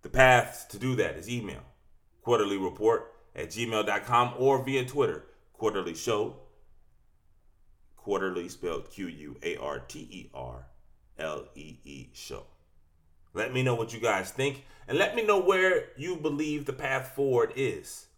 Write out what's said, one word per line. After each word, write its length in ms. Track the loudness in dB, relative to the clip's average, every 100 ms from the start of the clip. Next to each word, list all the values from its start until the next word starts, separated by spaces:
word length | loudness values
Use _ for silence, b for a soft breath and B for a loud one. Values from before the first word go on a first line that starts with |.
The 60 | -2
path 580 | 6 8 8 4 -8 -14
to 80 | -6
do 180 | -2 0
that 180 | 0
is 160 | -2 -6
email, 320 | -6 -6 -10 -16 _ _ -20 _ _ 2
quarterlyreport 760 | 4 4 2 -2 2 4 4 -2 -20 -18 -10
at 140 | -10
gmail 360 | -4 -2 0 0
dot 200 | 0 2
com, 280 | 4 4 4
or 280 | 4 4
via 200 | 2 -2
Twitter, 420 | 0 0 0 0 -10 _ _
Quarterly 420 | -4 -2 0 -4
Show, 400 | -6 -2 0 -2 -6 -20 _ -20 -20 _ _ _ _ _ _ _ _ -20 -20 -20 -14
Quarterly 520 | -2 0 0 -2 -6
spelled 420 | -6 -6 -6 -8
Q 160 | -10 -10
U 300 | -10 -16 -8
A 120 | -6 -6
R 220 | -6 -8
T 220 | -10 -16
E 300 | -14 -16 -14
R 320 | -12 -12 -14 -18 -20 -20 -20 _ -10
L 280 | -8 -8 -12
E 220 | -18 -18 -18
E 240 | -18 -18 -18
Show. 320 | -18 -14 -14 -14 _ _ -20 _ _ _ _ -14
Let 180 | -6 -4
me 100 | 0
know 140 | 0 0
what 160 | -2
you 80 | -2
guys 320 | 0 0 -2
think, 320 | -2 -4 -4 b b b
and 100 | 0
let 160 | 0
me 80 | 2
know 140 | 4 4
where 520 | 6 4 4 2 0 -10
you 200 | -8 -2
believe 480 | -2 -2 -2 -2
the 80 | -6
path 400 | -6 -2 -2 -4
forward 380 | -2 2 4 2
is. 520 | 0 -2 -2 -12 -16 -20